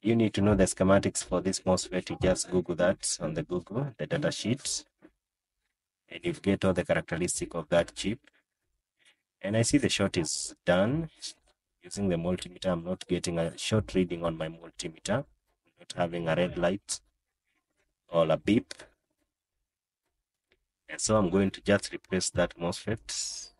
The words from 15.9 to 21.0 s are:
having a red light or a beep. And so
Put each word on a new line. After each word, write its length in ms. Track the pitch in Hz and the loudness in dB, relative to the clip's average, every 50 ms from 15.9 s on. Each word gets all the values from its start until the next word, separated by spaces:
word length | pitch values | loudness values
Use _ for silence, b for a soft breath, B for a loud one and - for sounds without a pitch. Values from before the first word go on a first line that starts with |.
| - | -4
having 320 | 90 87 85 85 87 82 82 | -4 -2 -2 -2 -4 -2 -2
a 80 | 80 | 0
red 220 | 82 90 87 82 87 | 0 0 0 0 0
light 420 | 87 87 95 101 _ - - - _ _ _ _ _ _ _ _ _ _ _ _ _ _ _ _ _ _ _ _ _ _ | 0 0 0 -2 _ -10 -10 -10 _ _ _ _ _ _ _ _ _ _ _ _ _ _ _ _ _ _ _ _ _ _
or 200 | 85 82 82 80 | 2 2 4 4
a 60 | 78 | 2
beep. 380 | 73 - - 104 123 - _ - - - _ _ _ _ _ _ _ _ _ _ _ _ _ _ _ _ _ _ _ _ _ _ _ _ _ _ _ _ _ _ _ _ _ _ _ _ _ _ _ _ _ | 0 2 2 2 2 2 _ -16 -18 -18 _ _ _ _ _ _ _ _ _ _ _ _ _ _ _ _ _ _ _ _ _ _ _ _ _ _ _ _ _ _ _ _ _ _ _ _ _ _ _ _ _
And 100 | 78 | -10
so 160 | 78 | -6